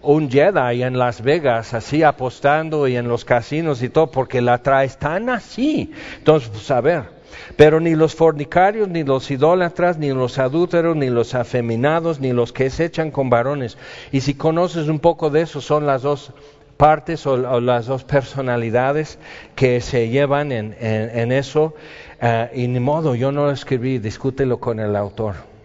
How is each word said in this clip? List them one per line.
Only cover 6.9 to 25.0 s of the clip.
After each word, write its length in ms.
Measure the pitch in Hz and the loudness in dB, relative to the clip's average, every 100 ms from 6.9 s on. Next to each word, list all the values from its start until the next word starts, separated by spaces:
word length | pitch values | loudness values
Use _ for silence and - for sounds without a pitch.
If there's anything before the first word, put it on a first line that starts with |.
| 170 110 - - - - - | 0 -4 -18 -20 -20 -16 6
Pero 220 | 151 160 | 6 6
ni 160 | 165 156 | 2 2
los 200 | 160 - | 2 4
fornicarios, 760 | 160 151 135 175 190 220 202 | 2 2 0 2 2 2 -2
ni 140 | 165 | -2
los 260 | 139 131 - | 0 -2 -2
idólatras, 680 | 135 151 180 175 170 175 160 | 0 2 4 0 0 0 0
ni 140 | 147 | -2
los 280 | 131 123 143 | -2 -2 0
adúlteros, 560 | 131 156 175 175 165 156 | 0 0 0 0 0 0
ni 140 | 131 | 0
los 260 | 120 113 127 | 0 0 -2
afeminados, 840 | 120 127 117 117 139 165 165 147 | -2 -4 -2 0 0 0 -2 -4
ni 120 | 131 | -2
los 200 | 123 117 | 0 -2
que 160 | - 131 | -2 -2
se 160 | 131 165 | 0 -4
echan 260 | 165 160 | -2 -4
con 180 | 139 131 | -2 2
varones. 480 | 117 127 147 120 - - - - | 2 0 -4 -8 -10 -20 -20 -4
Y 100 | 139 | -2
si 120 | 127 | -2
conoces 540 | 139 160 165 175 165 151 | -2 0 0 -2 -2 -2
un 120 | 156 | 2
poco 300 | 170 165 156 | 2 2 0
de 120 | 147 | 0
eso, 200 | 165 143 | -2 -6
son 240 | - 151 147 | -2 0 2
las 160 | 135 | 0
dos 300 | 139 143 - - - _ - _ | 0 -4 -6 -20 -20 _ -20 _
partes 500 | 151 156 - 160 139 | 4 4 -2 -6 0
o, 60 | |
o 260 | 127 123 123 | 0 2 0
las 260 | 120 123 113 | 2 0 0
dos 180 | 131 | -6
personalidades 1160 | - 143 127 135 127 120 117 117 131 147 151 - - - - - | 0 0 0 -6 -4 -2 0 0 2 -2 -4 -12 -20 -20 -18 0
que 240 | 131 123 | 2 2
se 280 | - 123 113 | 0 -2 0
llevan 420 | 131 143 143 147 | 0 2 0 -2
en, 240 | 120 107 - | -4 -6 -6
en, 400 | 113 110 113 117 | -4 -2 -2 -4
en 120 | 113 | 0
eso. 440 | 131 135 151 156 156 - - - - | -2 0 0 0 -4 -20 -20 -20 -4
Eh, 280 | 120 113 117 131 | 0 0 -2 -4
y 120 | 123 | -2
ni 120 | 123 | -2
modo, 360 | 123 156 156 120 | 0 0 0 0
yo 160 | 135 | -2
no 140 | 143 143 | 0 -2
lo 60 | |
escribí, 480 | 135 - 131 127 131 | -2 -4 -4 -2 -4
discútelo 600 | 107 - 135 127 135 117 | -6 -4 -6 -2 -2 -2
con 200 | - 110 | -4 -4
el 160 | 107 | -2
autor. 400 | 104 | -2